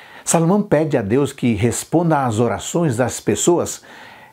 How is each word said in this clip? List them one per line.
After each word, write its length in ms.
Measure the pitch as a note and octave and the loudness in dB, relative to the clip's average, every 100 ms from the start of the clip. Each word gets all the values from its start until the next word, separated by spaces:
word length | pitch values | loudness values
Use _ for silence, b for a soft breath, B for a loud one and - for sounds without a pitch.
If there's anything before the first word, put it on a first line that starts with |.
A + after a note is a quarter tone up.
| B B - | B B -2
Salomão 360 | E3+ E3 G#3 | 0 2 2
pede 360 | G#3 D3 D#3+ C#3 | 2 0 2 -2
a 20 | |
Deus 320 | G2+ B2 C#3 | 0 0 0
que 220 | - B2+ | -2 -2
responda 720 | G#2 A#2 G#2+ - D#3 F3 D3+ C3 | 0 0 -2 -2 0 2 0 0
às 120 | G#2+ | 0
orações 600 | A#2+ G2 - D#3+ E3+ A2+ | 0 -2 -4 -2 0 0
das 200 | A#2+ - | -2 -2
pessoas 640 | - G#2 - E3+ G#2 - B B B B B | -2 0 2 2 0 -8 B B B B B